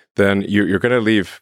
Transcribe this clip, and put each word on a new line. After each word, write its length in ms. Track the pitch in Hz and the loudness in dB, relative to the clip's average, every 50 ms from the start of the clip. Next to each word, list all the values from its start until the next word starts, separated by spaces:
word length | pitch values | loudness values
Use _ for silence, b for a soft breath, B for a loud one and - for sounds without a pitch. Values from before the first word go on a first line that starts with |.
| b b _ | b b _
then 260 | - 101 98 98 98 98 | 0 0 2 2 0 -2
you, 220 | - 101 101 104 | -2 0 0 0
you're 160 | 85 98 92 | 0 0 -2
gonna 200 | - 120 123 123 | 0 0 0 0
leave 400 | 110 107 110 104 92 - - - | 0 2 0 0 0 -2 -8 -16